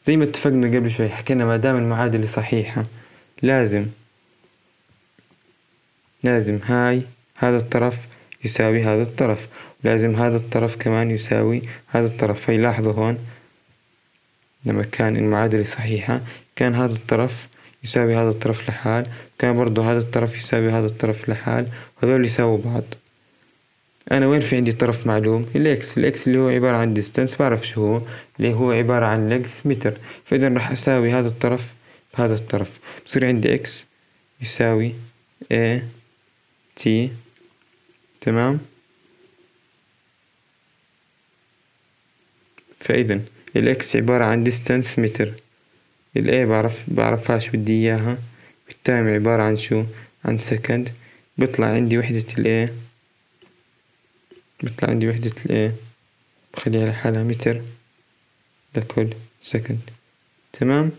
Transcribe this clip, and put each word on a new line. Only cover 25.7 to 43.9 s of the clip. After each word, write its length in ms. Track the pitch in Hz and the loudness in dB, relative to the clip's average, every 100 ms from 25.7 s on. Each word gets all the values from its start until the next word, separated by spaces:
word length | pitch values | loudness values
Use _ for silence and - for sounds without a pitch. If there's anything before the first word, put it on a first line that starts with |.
| 127 - - | 0 -2 0
الإكس 300 | 135 135 131 | 0 0 0
اللي 120 | 127 | 2
هو 100 | 131 | 2
عبارة 280 | 123 127 117 | 2 2 2
عن 160 | 117 | 2
ديستانس، 420 | 107 104 - 127 | 0 -2 -2 -2
بعرف 320 | - 139 113 - | 0 0 0 -2
شو 200 | 113 104 | -2 0
هو، 140 | 117 117 - - - | 0 -4 -16 -18 -2
اللي 140 | 117 | -2
هو 180 | 113 127 | 2 2
عبارة 340 | 117 117 123 | 2 2 2
عن 240 | 113 110 107 | 2 2 2
لينث 360 | 123 123 - | 0 -2 -4
متر. 320 | 147 120 - 107 - - | -2 0 -2 -4 -16 -20
فإذا 220 | - 135 135 | -2 2 2
راح 240 | 123 117 | 2 -2
أساوي 400 | 127 - 127 117 | -2 2 2 4
هذا 160 | 123 120 | 2 0
الطرف 460 | 117 120 123 120 - _ - _ | 0 0 0 -4 -14 _ -20 _
بهذا 220 | - 120 | -2 0
الطرف، 440 | 110 113 104 98 - - - | 0 -2 -4 -4 -10 -20 -20
بصير 200 | - - | -4 0
عندي 280 | 127 120 113 | 2 2 2
إكس 320 | 123 - - - _ _ _ _ _ | 0 -2 -12 -14 _ _ _ _ _
يساوي 540 | 117 - 117 110 117 117 - _ _ _ - | -12 0 2 2 0 -6 -18 _ _ _ -2
إيه 360 | 113 113 123 120 - _ _ _ _ _ _ _ | 0 2 0 -4 -16 _ _ _ _ _ _ _
تي. 360 | - 110 110 127 - - _ _ _ _ _ _ _ _ _ | -4 0 2 0 -6 -20 _ _ _ _ _ _ _ _ _
تمام؟ 380 | - 113 123 147 - _ _ _ _ _ _ _ _ _ _ _ _ _ _ _ _ _ _ _ _ _ _ _ _ _ _ _ _ _ _ _ _ _ _ _ _ _ _ _ _ - | 0 2 2 0 -6 _ _ _ _ _ _ _ _ _ _ _ _ _ _ _ _ _ _ _ _ _ _ _ _ _ _ _ _ _ _ _ _ _ _ _ _ _ _ _ _ -8
فإذا 420 | - 123 113 101 110 - - | -2 0 0 -2 -6 -18 -6
الإكس 400 | 113 113 131 - | 0 0 0 -2